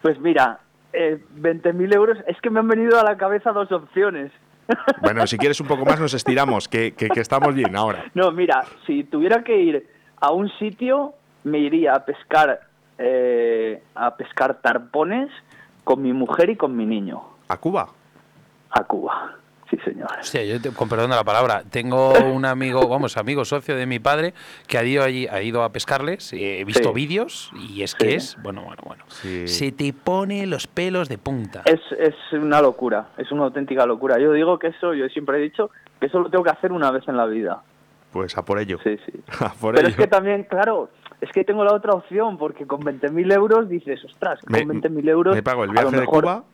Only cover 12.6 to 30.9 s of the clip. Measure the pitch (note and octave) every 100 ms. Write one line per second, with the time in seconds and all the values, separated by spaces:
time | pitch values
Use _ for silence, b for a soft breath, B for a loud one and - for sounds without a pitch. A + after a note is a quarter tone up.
12.6 | _ _ _ - B2 B2+ B2 A#2+ A#2 A2+
13.6 | A2+ G#2+ _ - A#2+ - B2+ - C3 C3
14.6 | B2 A#2+ A#2+ D3 D#3+ A#3 C#4 - b b
15.6 | b b - C3 C3+ B2+ B2 D3+ F3 G#3+
16.6 | D3 A#2+ G#2+ A2 G2 D2 - - _ F2+
17.6 | D#3+ F#3 G2 _ _ _ _ _ _ _
18.6 | _ - - G#2 - - - - _ _
19.6 | - - - - - - - C3+ G#2 A#2
20.6 | B2+ A#2 A#2+ A2 A#2+ B2 G#2+ G#2+ B2 G#2
21.6 | - B2 A#2+ B2+ C3+ C3 C3+ C3 C3+ C3
22.6 | C3 B2+ A#2+ C3+ C3 - G#2+ C#3+ B2 D3
23.6 | - C3+ B2+ B2 A2+ D3 E3 B B B
24.6 | - B2+ A#2+ C#3 C3+ B2+ B2+ G2 G#2+ A#2
25.6 | A#2 A2+ - C#3 C#3+ G3 - F#2 G2 F#2+
26.6 | G2+ A2+ A2+ A2 C#3+ F#3 B3+ - - -
27.6 | A#2 G2+ G2 - - F3 - - G#2 G2
28.6 | F2+ E2+ - - - - F#2+ F2+ F2 F2
29.6 | C#3 C3+ C#3+ C#3 - F#3 G3 G3+ G3 D#3+
30.6 | - - F3+